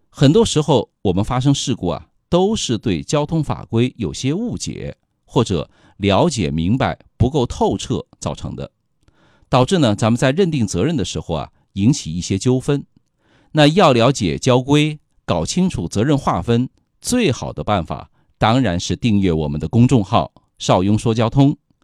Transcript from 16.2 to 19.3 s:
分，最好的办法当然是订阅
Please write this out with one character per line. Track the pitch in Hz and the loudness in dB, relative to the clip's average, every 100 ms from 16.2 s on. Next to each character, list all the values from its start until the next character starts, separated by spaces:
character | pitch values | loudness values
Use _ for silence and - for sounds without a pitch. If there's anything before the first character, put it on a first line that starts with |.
| 175 110 | 0 -2
分， | 85 117 127 - _ _ | 0 0 -2 -8 _ _
最 | - 247 196 | -4 0 0
好 | - 131 | -2 -6
的 | 95 | -8
办 | - 101 | -4 -2
法 | 78 80 - _ _ _ | -4 -10 -12 _ _ _
当 | 110 127 | 2 2
然 | 117 85 | 2 -2
是 | - | -4
订 | - 123 101 | -2 0 2
阅 | 95 | 2